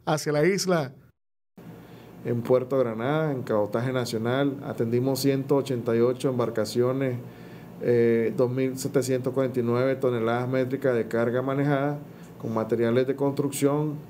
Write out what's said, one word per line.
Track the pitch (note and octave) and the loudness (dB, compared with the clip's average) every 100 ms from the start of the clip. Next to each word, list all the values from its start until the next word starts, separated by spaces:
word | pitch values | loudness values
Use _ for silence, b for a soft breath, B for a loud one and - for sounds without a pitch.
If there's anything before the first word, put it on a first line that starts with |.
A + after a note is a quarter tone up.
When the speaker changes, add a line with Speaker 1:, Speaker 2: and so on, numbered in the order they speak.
Speaker 1:
hacia | - D#3 D#3 | -2 -2 0
la | D3 | 2
isla. | D#3+ G3 F#3 F3 C3 - - _ _ _ _ - - - B B B - | 2 2 2 0 0 -8 -20 _ _ _ _ -20 -20 -18 B B B -10
Speaker 2:
En | - A#2+ | -4 -2
Puerto | A#2 B2+ B2 C3+ | 2 2 4 0
Granada, | A#2+ A2 B2 D3+ D#3+ | 0 0 -2 0 0
en | C3 | -2
cabotaje | A#2 A2 G#2 A#2 B2+ | 0 0 0 -2 -2
nacional, | C3 A#2+ A2+ A2+ B2+ C#3+ C#3 | -2 -2 -2 -2 0 0 -2
atendimos | C3 A#2+ A#2 B2 C3 C3 | -8 -4 0 0 0 0
ciento | C#3 C3+ C3+ | 2 0 2
ochenta | C#3+ C3 B2+ A#2 | 0 2 -2 0
y | A2+ | 2
ocho | A#2+ B2+ D3 | 2 2 -2
embarcaciones, | B2 A#2 A2 G#2+ A#2 B2 C3+ C3+ B2 B B B B B - | 0 -2 -2 -2 0 0 0 -2 -4 B B B B B -6
eh, | - A#2+ A#2 A#2 A2+ | 2 4 4 4 2
dos | - B2 | 0 0
mil | B2+ C3 C3 | 0 -2 -2
setecientos | C3+ C#3 B2 B2+ B2+ | -2 0 0 0 0
cuarenta | B2+ C3 B2+ | 0 0 0
y | |
nueve | A#2 A#2+ C3 C3 | 0 2 2 2
toneladas | C3 A#2+ A2+ A#2+ B2 | 0 2 0 0 0
métricas | C3 B2+ C3+ C3+ A#2+ | 0 0 0 0 0
de | A2 | 0
carga | A#2 A#2 B2 | 0 0 0
manejada, | C3 C3+ C#3+ C#3 C#3+ D3 - B B - | 0 0 2 2 0 -4 -8 B B -10
con | A#2 | -4
materiales | A2+ A2 A2+ A#2 A#2+ C3 | -2 0 2 4 4 2
de | |
construcción, | C#3 C#3 C#3 C#3+ C#3 C#3 D3 D3+ D3 - | 0 0 0 -2 0 2 2 0 -4 -10